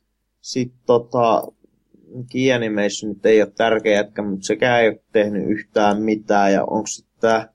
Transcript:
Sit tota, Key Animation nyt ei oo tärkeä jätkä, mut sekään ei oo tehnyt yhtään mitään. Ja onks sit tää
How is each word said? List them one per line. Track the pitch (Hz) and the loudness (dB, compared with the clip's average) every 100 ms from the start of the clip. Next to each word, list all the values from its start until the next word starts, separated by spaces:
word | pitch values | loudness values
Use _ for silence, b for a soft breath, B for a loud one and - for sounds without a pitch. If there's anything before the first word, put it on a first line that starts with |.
| _ _ _ _ | _ _ _ _
Sit | - 131 123 - - | -10 -8 -8 -6 0
tota, | 120 120 127 117 101 - - _ _ _ _ _ 120 123 | 0 0 0 2 2 -2 -12 _ _ _ _ _ -16 -10
Key | 127 131 | -2 0
Animation | 123 110 104 104 - 110 | 0 0 -2 -2 -2 -8
nyt | 98 110 | -2 2
ei | 110 | 4
oo | 101 - | 2 0
tärkeä | 113 110 104 | 0 0 2
jätkä, | 104 104 - | 0 -2 -6
mut | 104 95 | -6 -6
sekään | 95 107 127 120 | -4 -2 0 2
ei | 113 | 2
oo | 113 _ | 0 _
tehnyt | 110 104 101 78 | -2 0 -2 -4
yhtään | 107 - 110 104 104 | -4 -4 0 2 0
mitään. | 110 107 107 101 101 | -2 -4 -2 0 2
Ja | 95 | 2
onks | - 107 110 - | 0 -4 -6 -12
sit | _ _ | _ _
tää | 113 110 110 | 0 0 -4